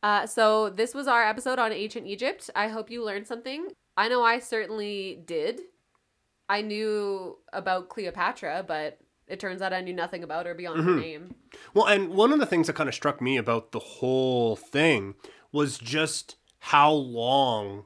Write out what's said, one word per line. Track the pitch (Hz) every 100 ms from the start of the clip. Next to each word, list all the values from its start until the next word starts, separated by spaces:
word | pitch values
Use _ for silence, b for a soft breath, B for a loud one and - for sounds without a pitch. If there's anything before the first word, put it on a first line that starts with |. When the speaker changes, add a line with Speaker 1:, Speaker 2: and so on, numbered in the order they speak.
Speaker 1:
Uh, | 208 208 196
so | - 220 214 214
this | 190 226
was | 262 269
our | 240
episode | 220 220 254 254
on | 226
ancient | 208 214 233 190
Egypt. | 202 254 - - -
I | 214
hope | 220 220
you | 233
learned | 220 202 220
something. | 233 247 285 381 - _ -
I | 214
know | 247
I | 233 240
certainly | 247 226 190 220 208 202 190 - 165
did. | 165 156 240 359 _ _ _ _ _ _ _ _
I | 202
knew | 214 208 220 214 202 196 185 - _
about | - 190 185 185
Cleopatra, | - 185 165 180 - 170 160 175
but | 156 151 - _ _ _
it | 185
turns | 202 180
out | 190
I | 185
knew | 185
nothing | 180 175 175
about | 170 156 175
her |
beyond | 170 175 165
her | 160
Speaker 2:
Mm-hmm. | 170
Speaker 1:
name. | 160 151 180 - _ B B
Speaker 2:
Well, | 202 208
and | 202 190
one | 190 226
of | 302
the | 254
things | 175 160
that | 151
kinda | 147
struck | - 147 139
me | 127 131
about | 113 117 -
the | 113
whole | - - 127 131 131 123 117 107
thing | - - 160 131 98 101 B B B
was | 143 143 110
just | 117 147 156 - - - _ _
how | - 147 147
long | 151 131 117 120 135 131 113 101 101